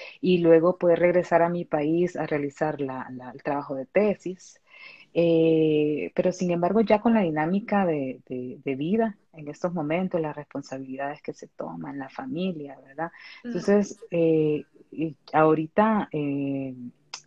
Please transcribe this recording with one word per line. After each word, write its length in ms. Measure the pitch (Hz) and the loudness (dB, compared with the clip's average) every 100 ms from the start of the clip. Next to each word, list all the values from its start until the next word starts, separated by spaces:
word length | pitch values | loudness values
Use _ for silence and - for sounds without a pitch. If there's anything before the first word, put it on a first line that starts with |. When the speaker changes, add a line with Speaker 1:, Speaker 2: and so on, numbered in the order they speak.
| - - | -18 -2
Speaker 1:
y 180 | 180 180 | 2 4
luego 380 | 170 165 170 180 | 8 8 6 2
poder 220 | 175 165 | 2 4
regresar 420 | 175 175 170 170 | 4 2 2 2
a 80 | 170 | 2
mi 140 | 175 170 | 0 -4
país 500 | 151 147 170 175 - | -2 0 0 0 -2
a 80 | 156 | -4
realizar 560 | 151 143 - 156 147 | -4 -4 -4 -4 -4
la, 260 | 135 131 123 | -6 -8 -10
la, 200 | 127 127 | -14 -14
el 100 | 131 | -10
trabajo 320 | 151 143 143 135 | -6 -6 -6 -10
de 100 | 131 | -2
tesis. 760 | 185 208 - 175 185 - _ _ - - - _ | 0 2 0 -6 -12 -16 _ _ -20 -20 -20 _
Eh, 1000 | 165 170 165 160 160 156 151 151 147 87 - | 2 4 6 4 4 4 2 0 -2 -4 -2
pero 160 | 180 | -2
sin 180 | 175 180 | 0 -2
embargo, 300 | 170 175 208 | 0 2 2
ya 180 | 214 214 | 4 2
con 120 | 233 | 4
la 80 | 226 | 2
dinámica 640 | 170 151 156 196 226 202 180 | 2 0 0 -2 0 0 2
de, 360 | 151 131 - - | 0 -4 -8 -10
de, 320 | 127 127 135 | -10 -10 -8
de 120 | 139 135 | -6 -4
vida 420 | 160 220 226 - _ | -2 0 -2 -6 _
en 140 | 160 147 | -16 -14
estos 260 | 147 180 | -8 -6
momentos, 460 | 175 147 170 185 170 | -4 -2 -2 -2 -2
las 160 | 151 147 | -4 -8
responsabilidades 840 | 147 139 - 135 135 131 139 151 | -10 -12 -10 -12 -10 -8 -8 -8
que 120 | - | -12
se 140 | - - | -14 -18
toman, 500 | - 151 165 151 139 | -14 -12 -10 -12 -12
la 100 | 135 | -12
familia, 680 | - 131 156 190 156 139 131 - | -12 -10 -6 -4 -6 -12 -16 -18
¿verdad? 260 | 143 170 - - - 240 | -10 -10 -10 -20 -18 -10
Speaker 2:
Mm. 60 | |
Speaker 1:
Entonces, 440 | 185 202 202 202 - - | -4 2 2 2 -6 -6
eh, 540 | 170 165 160 151 151 - _ _ | 0 2 4 2 -2 -6 _ _
y 240 | - 160 139 - | -8 -8 -8 -2
ahorita, 760 | 156 156 156 156 - 214 214 - | 4 4 4 0 2 2 2 -2
eh, 640 | 156 143 139 139 135 135 127 123 - _ - | -4 -4 -4 -4 -4 -6 -10 -16 -18 _ -12